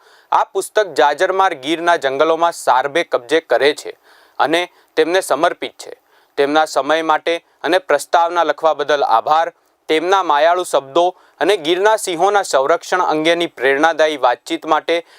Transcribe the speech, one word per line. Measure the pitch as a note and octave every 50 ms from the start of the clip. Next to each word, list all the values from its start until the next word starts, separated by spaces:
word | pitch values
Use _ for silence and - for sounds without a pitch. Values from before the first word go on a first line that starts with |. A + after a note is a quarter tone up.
| _ _ _ _ _ -
આ | - F3+ A3
પુસ્તક | - - G3 - - - G#3+ G#3
જાજરમાર | F3 C#3 C#3+ D3 C#3+ D3 C#3+ F#3 F3+ F#3 F#3+ F#3+ F#3+ E3+
ગીરના | C3 B2+ D3 E3 D#3+ E3+ F3 E3+
જંગલોમાં | D#3 C#3 C3+ C3+ C#3 D#3 D#3+ E3 D#3+ E3+ E3+
સારભે | E3 - - C#3 B2 B2+ C3+ C#3+ C#3 E3+ E3+
કબજે | - - B2+ A#2+ A#2+ D3+ D#3+
કરે | - - B2 A2+ C3+ D3 D3
છે | - - F2 - _ _ _ _ _ _ _ _ -
અને | A#2+ C#3 D#3+ E3+ F3+ - _ _ _ _ -
તેમને | D#3 D#3 D#3+ F3+ F#3+
સમર્પિત | F3+ - C#3 C#3 E3 F3+ F#3 - D3 A2+
છે. | _ - - - - _ _ _ _ _ _ _ -
તેમના | - C#3+ C#3+ D3 D#3 D#3
સમય | D#3 - C#3+ C3 C#3+ D#3 E3
માટે | D#3+ D#3+ D#3 D3+ - E3+ E3+ E3 _ _ _ - -
અને | D3 F3
પ્રસ્તાવના | F#3 - - D3 C#3 - - - E3+ E3+ E3+ F3 E3+ E3
લખવા | D3+ D3 - D#3+ D#3 D3+
બદલ | C#3 D3 C#3 D3+ C#3+ C3+
આભાર. | - A2 A2+ G#2+ C3+ D#3 D#3+ E3 E3+ - _ _ _ _ _ _
તેમના | - D#3 D#3+ E3 F3+ G3 F#3+ F3+
માયાળુ | D#3+ D3 C#3+ D#3 E3+ F3+ F3+ E3+
શબ્દો | - - C#3 C3+ C3+ C3+ E3+ F3 F3+ - _ _ _ _ -
અને | D3+ F3+ G#3+
ગીરના | F3+ D3 D#3 F3+ F3 G3+ G#3+ A3
સિંહોના | G#3 - G3 F3 E3 F3+ G3+ G#3 G3+
સંરક્ષણ | F#3 - - C3+ C3+ C#3+ E3+ E3+ - - F#3 F3+
અંગેની | E3+ - D#3 D#3 D#3 E3 E3+ E3+ E3+
પ્રેરણાદાયી | D#3+ - - A#2+ C3+ C#3 C#3 D#3 E3 D#3+ D3 D#3 D#3 D3+
વાતચીત | C3 B2 B2 B2 - - - E3 D#3 -
માટે | D#3+ D#3 D3+ D3 - E3 E3+ - _ -